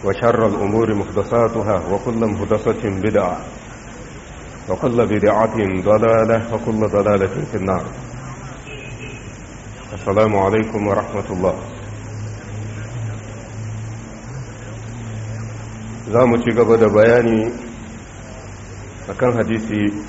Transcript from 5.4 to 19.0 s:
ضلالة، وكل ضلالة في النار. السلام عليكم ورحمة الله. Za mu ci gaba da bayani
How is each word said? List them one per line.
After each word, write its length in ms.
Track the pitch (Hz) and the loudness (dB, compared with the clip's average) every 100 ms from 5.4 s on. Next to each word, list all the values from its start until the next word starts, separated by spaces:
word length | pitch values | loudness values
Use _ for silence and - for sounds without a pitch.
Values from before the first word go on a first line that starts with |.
| 110 113 98 92 | 2 2 0 2
ضلالة، 720 | 92 107 113 113 110 113 110 | 4 6 6 6 6 2 2
وكل 260 | 110 120 110 107 | -4 -2 0 2
ضلالة 480 | 101 101 101 95 - - | 2 4 4 2 -2 -4
في 60 | 107 | -4
النار. 280 | 95 92 - - - - - - - - - - - - - - - - - - - - - | 0 -2 -2 -10 -12 -12 -12 -12 -14 -14 -14 -14 -12 -12 -12 -12 -14 -14 -14 -14 -14 -14 -12
السلام 440 | 101 - 98 110 104 | -6 0 4 4 6
عليكم 440 | 95 110 110 110 104 | 4 4 2 0 2
ورحمة 420 | 98 101 104 98 | 2 0 -4 -4
الله. 240 | 92 92 - - - - - - - - - 107 107 107 107 110 117 110 107 107 107 - 107 110 110 110 110 113 110 113 127 113 110 113 110 113 117 113 110 110 110 113 - - - - - - | 0 0 0 -8 -12 -12 -12 -10 -8 -8 -10 -10 -10 -8 -8 -8 -6 -6 -8 -10 -12 -12 -10 -8 -8 -8 -10 -12 -12 -12 -10 -10 -12 -12 -12 -12 -10 -10 -8 -8 -8 -8 -10 -10 -10 -10 -10 0
Za 100 | 107 123 | 4 6
mu 100 | 117 | 6
ci 120 | 117 | 2
gaba 220 | 113 110 113 | 4 6 6
da 100 | 110 | 6
bayani 640 | 104 113 120 117 110 113 120 - - - - - - - - - - - - - - | 8 8 8 6 2 0 -4 -10 -12 -14 -14 -14 -16 -14 -14 -14 -14 -14 -14 -14 -12